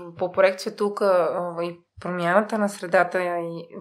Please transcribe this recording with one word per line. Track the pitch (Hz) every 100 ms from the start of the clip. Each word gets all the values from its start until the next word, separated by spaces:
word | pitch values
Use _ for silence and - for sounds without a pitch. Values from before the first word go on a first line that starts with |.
| 175 170
по | 180
проект | 180 190 190
Светулка, | - 208 208 202 202
а, | 185 160 131 175 170
и | 170 175 _ -
промяната | 175 180 170 185 214 220
на | 202
средата | 202 180 185 175 185
и | 180 175 170 170 165 -